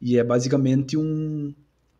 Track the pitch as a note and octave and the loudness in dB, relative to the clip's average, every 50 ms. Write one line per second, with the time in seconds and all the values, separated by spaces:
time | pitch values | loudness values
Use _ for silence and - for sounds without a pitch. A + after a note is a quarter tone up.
0 | C3 B2 B2 A#2+ A#2 A#2+ A#2+ B2 B2+ C#3 C#3+ C3+ C3+ C3 C3 C#3 C#3 C3+ D#3 D#3 | -2 0 2 2 2 2 2 0 2 0 0 2 2 2 2 0 0 -2 -2 -2
1 | D#3 D#3 D#3 D#3 D#3 D#3 D3+ D3+ D3 C#3+ C#3+ - _ _ _ _ _ _ _ | -2 -2 -2 -4 -4 -4 -6 -6 -6 -8 -10 -14 _ _ _ _ _ _ _